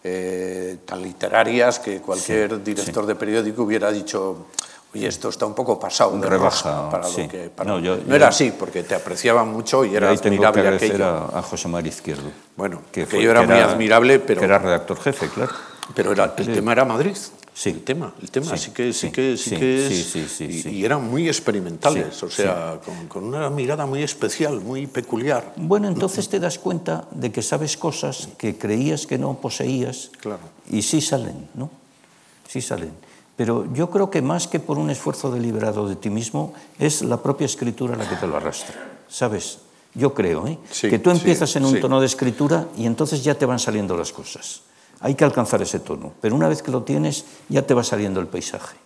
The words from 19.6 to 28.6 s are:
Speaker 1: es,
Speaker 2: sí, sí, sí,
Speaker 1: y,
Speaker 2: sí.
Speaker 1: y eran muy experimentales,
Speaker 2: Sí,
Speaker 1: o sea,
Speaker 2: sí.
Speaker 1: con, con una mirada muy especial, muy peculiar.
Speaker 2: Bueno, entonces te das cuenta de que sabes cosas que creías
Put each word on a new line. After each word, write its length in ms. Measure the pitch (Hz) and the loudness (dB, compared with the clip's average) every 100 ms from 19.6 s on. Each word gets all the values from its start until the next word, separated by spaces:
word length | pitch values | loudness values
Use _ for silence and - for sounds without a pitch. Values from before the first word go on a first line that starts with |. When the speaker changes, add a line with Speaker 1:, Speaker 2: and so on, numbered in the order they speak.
| 131 131 139 | 2 2 2
Speaker 1:
es, 40 | |
Speaker 2:
sí, 120 | 95 | 0
sí, 240 | 82 87 76 | -2 -4 -6
sí, 140 | - 76 | -6 -6
Speaker 1:
y, 160 | 82 | -6
Speaker 2:
sí. 80 | - | -6
Speaker 1:
y 160 | 101 101 | -2 0
eran 240 | 147 117 | 0 0
muy 180 | 127 165 | -2 0
experimentales, 880 | 143 - 104 90 82 143 147 78 - | 0 0 -2 -4 0 0 2 -2 -6
Speaker 2:
Sí, 100 | 87 | -8
Speaker 1:
o 40 | |
sea, 440 | - 98 87 82 80 | 0 0 0 -4 -8
Speaker 2:
sí. 60 | - | -12
Speaker 1:
con, 220 | 87 82 | -12 -10
con 160 | 95 | -8
una 260 | 101 139 147 | -6 -4 -4
mirada 380 | 143 127 151 143 | -2 -2 -2 -2
muy 160 | 139 | -4
especial, 580 | 151 - 131 - 156 127 | -4 -2 -4 0 -2 -2
muy 240 | 95 131 139 | -4 -8 -6
peculiar. 680 | - 113 117 131 127 - - | -8 -4 -4 0 -2 -2 -8
Speaker 2:
Bueno, 320 | 165 202 208 | 0 2 2
entonces 420 | 170 190 - 202 | 0 -2 -2 -2
te 100 | 196 | -2
das 200 | 170 - | -2 -4
cuenta 480 | 185 175 - 160 - | -4 -4 -4 -6 -6
de 220 | - 123 | -6 -4
que 100 | 104 | -4
sabes 340 | 110 143 151 - | -2 -2 -2 -4
cosas 540 | 165 - 147 131 - - | -4 -4 -6 -6 -12 -6
que 220 | 113 | -6
creías 480 | - | -4